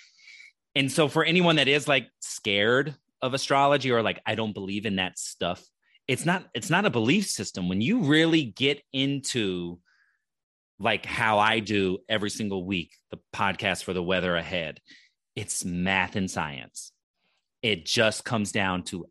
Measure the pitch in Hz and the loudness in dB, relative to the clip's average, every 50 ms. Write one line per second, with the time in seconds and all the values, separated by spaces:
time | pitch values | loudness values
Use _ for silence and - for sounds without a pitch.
0 | - _ _ _ _ - - - - - _ _ _ _ - 139 135 131 - 170 | -20 _ _ _ _ -20 -20 -20 -20 -20 _ _ _ _ 0 0 0 2 4 2
1 | 151 135 123 160 151 160 165 185 175 170 160 147 131 131 143 147 143 151 139 131 | 2 4 4 2 2 4 4 4 6 6 6 6 4 4 4 2 4 2 2 2
2 | 113 - _ _ - - - - - 107 101 101 104 113 123 135 147 156 135 - | 0 -4 _ _ -14 -14 -12 -6 -2 0 0 2 4 4 4 2 2 -2 -6 -12
3 | _ _ _ _ 135 127 131 135 - - 143 135 139 143 147 139 123 127 120 117 | _ _ _ _ -4 -4 -2 -4 0 2 4 4 6 4 4 2 2 2 2 2
4 | 107 101 90 - - 113 110 110 110 107 95 101 98 95 101 104 104 110 98 95 | 2 0 -2 -2 -4 -4 -4 -2 -4 -4 -6 -6 -8 -6 -6 -4 -4 -2 0 0
5 | 92 87 - - - - - - 98 85 92 - - _ _ _ _ _ _ _ | -2 -2 -4 -8 -12 -12 -8 -4 -4 -4 -4 -6 -10 _ _ _ _ _ _ _
6 | _ - 131 123 147 165 185 180 - - - 123 - - 160 190 208 196 127 120 | _ -4 -2 0 0 0 -2 -2 -4 -8 -10 -8 -2 0 0 2 2 2 2 2
7 | 110 120 170 214 190 - - - 98 - - 95 90 90 95 98 113 156 233 254 | 2 4 2 2 0 -2 -4 -6 -8 -8 -6 -4 -2 0 0 0 0 0 0 2
8 | 170 135 151 156 165 165 170 160 139 110 92 - 131 139 143 - - _ - 135 | 2 4 4 4 4 4 4 2 2 -2 -2 0 0 0 0 -2 -6 _ -4 -2
9 | 135 139 143 139 - - - 120 107 95 90 90 87 87 87 - _ _ _ _ | -2 0 -2 -4 -4 -4 -2 -2 -2 0 -2 -4 -6 -8 -10 -12 _ _ _ _
10 | _ _ _ _ _ _ _ _ _ _ _ _ _ _ _ - 101 113 107 101 | _ _ _ _ _ _ _ _ _ _ _ _ _ _ _ -4 0 0 0 0
11 | - - - - 117 110 107 104 104 110 113 113 - 104 107 101 95 92 92 95 | -2 -6 -4 0 2 4 4 4 4 4 4 2 0 0 0 2 2 0 0 -4
12 | - - 110 107 104 101 - - 110 101 98 95 87 95 101 87 78 - _ _ | -4 -4 -2 -2 -2 -4 -4 -4 -4 -4 -4 -6 -4 -4 -4 -4 -6 -8 _ _
13 | _ _ - - _ _ - - 104 98 90 - 107 98 90 - - 101 90 92 | _ _ -20 -20 _ _ -4 -2 -2 -2 -2 -2 -2 -2 -2 -2 -4 -4 -4 -4
14 | 87 87 92 90 87 92 85 85 82 - 92 87 80 76 - - _ - - - | -2 0 0 0 0 0 -2 -2 -4 -4 -6 -6 -6 -8 -10 -14 _ -20 -20 -20
15 | _ _ _ _ _ _ _ 107 101 - - - - 92 87 87 90 95 95 95 | _ _ _ _ _ _ _ -10 -8 -8 -8 -6 -6 -6 -4 -2 -2 0 0 0
16 | 92 90 - 104 95 90 - 92 80 73 71 62 57 - - - - - _ _ | 0 -2 -4 -4 -4 -4 -4 -6 -6 -6 -8 -12 -16 -16 -18 -18 -18 -18 _ _
17 | _ _ _ _ _ _ _ _ _ _ _ _ - 113 101 82 78 - - 120 | _ _ _ _ _ _ _ _ _ _ _ _ -2 -2 -2 -2 -2 0 2 4
18 | 110 110 - - - - 123 107 104 92 - 107 98 92 92 92 - - 101 85 | 4 4 2 0 -4 -2 -2 -2 -2 -2 0 0 0 0 0 -2 -4 -6 -8 -10
19 | - - | -10 -12